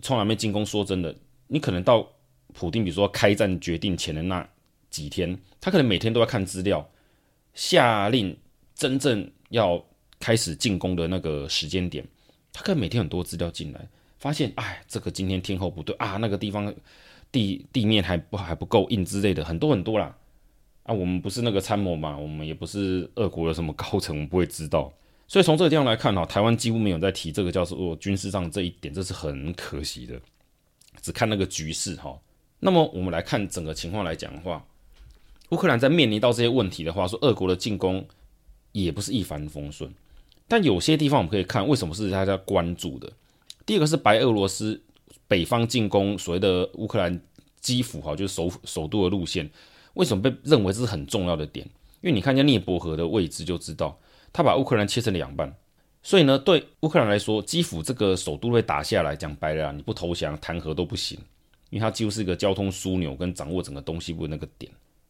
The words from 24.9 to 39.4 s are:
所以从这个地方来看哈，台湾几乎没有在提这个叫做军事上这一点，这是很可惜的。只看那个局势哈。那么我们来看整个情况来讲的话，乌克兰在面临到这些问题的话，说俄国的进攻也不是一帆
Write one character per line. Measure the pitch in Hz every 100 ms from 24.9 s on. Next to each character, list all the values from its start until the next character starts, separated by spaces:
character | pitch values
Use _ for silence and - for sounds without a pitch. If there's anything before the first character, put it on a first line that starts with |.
| - _ _ -
所 | 196
以 | 175
从 | 156
这 |
个 | 170
地 | 156
方 | 131
来 | 113
看 | 127 95
哈， | 82
台 | 98
湾 | 110 117
几 | 117
乎 | 113
没 | 104
有 | 82
在 | 95
提 | - 82
这 | 76
个 | 90
叫 | 87
做 | 85 82 90 78
军 | 101 98
事 | 101
上 | 98 85
这 | 98
一 | 90
点， | - 76
这 | 80
是 | 90
很 | 92 78 67 73
可 | 87 - 69
惜 | - 62 62
的。 | 60 - _ _ _ _ _ _ -
只 | -
看 | - 110
那 | 104
个 | 92
局 | - 78
势 | 78 98 78
哈。 | 71 67 _ _ _ _
那 | 190
么 | 175 -
我 | 90
们 | 92
来 | 82
看 | - 120 95
整 | 92
个 | 78
情 | 78 85
况 | 104
来 | 87 80
讲 | -
的 | 71
话， | 90 78 - _ _ - - - - - -
乌 | 147
克 | 180
兰 | 117
在 | 135
面 | 170 120
临 | 107
到 | 123
这 | 113
些 | 120
问 | 127 98
题 | 87
的 | 80
话， | 90 92
说 | 110
俄 | 143
国 | 101 92
的 | 90
进 | 120 98
攻 | 92 95 95 _ - _ - - _
也 | 104 87
不 | 76
是 | 98
一 | 120
帆 | 87 73